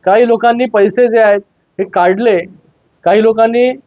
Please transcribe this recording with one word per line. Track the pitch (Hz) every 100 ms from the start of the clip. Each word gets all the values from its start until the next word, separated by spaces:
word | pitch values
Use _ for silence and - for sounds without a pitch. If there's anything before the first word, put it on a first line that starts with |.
काही | - 208 240
लोकांनी | 226 233 240 247
पैसे | 220 202 - 240
जे | 226
आहेत | 214 202 202 _ _ -
हे |
काढले, | 190 190 175 196 240 185 180 - _ _ _ _
काही | 175 208
लोकांनी | 220 220 226 233 247 262